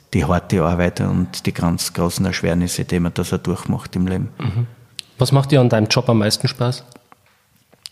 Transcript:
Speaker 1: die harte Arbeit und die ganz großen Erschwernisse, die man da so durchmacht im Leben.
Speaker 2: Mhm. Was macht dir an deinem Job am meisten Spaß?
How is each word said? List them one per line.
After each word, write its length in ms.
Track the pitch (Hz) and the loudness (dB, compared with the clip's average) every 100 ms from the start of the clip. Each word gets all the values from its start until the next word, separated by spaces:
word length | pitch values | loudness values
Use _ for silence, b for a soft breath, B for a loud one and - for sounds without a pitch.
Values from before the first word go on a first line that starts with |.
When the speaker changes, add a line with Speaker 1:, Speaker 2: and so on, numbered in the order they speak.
| b | b
Speaker 1:
die 120 | 95 73 | 0 2
harte 380 | 90 - 98 | 0 2 2
Arbeit 380 | 82 87 87 - | 2 2 0 0
und 440 | 95 92 90 - - | -2 0 -2 -4 -6
die 80 | |
ganz 400 | - 87 85 - | -2 0 0 -4
großen 320 | - 87 - 92 | -2 -2 0 -2
Erschwernisse, 600 | 90 87 85 87 - 95 | -2 0 0 0 -2 -2
die 140 | 90 | 0
man 140 | 87 | 0
da 100 | - | -2
so 140 | 87 90 | -2 -2
durchmacht 580 | - 85 - 95 - 92 | -2 -4 -2 -4 -4 -4
im 120 | 92 | -2
Leben. 220 | 92 107 - | -2 -6 -6
Speaker 2:
Mhm. 300 | - 95 120 - - - - - | -4 -4 -4 -8 -20 -18 -10 -2
Was 140 | 127 | 2
macht 200 | 139 135 | 2 4
dir 100 | 143 | 4
an 80 | 123 | 4
deinem 180 | 113 107 | 4 2
Job 220 | - 120 | 2 2
am 100 | 113 | 2
meisten 280 | 104 - 131 | 2 0 -4
Spaß? 360 | - 123 131 - - _ - _ _ _ _ _ _ - | -2 -4 -4 -10 -20 _ -20 _ _ _ _ _ _ -20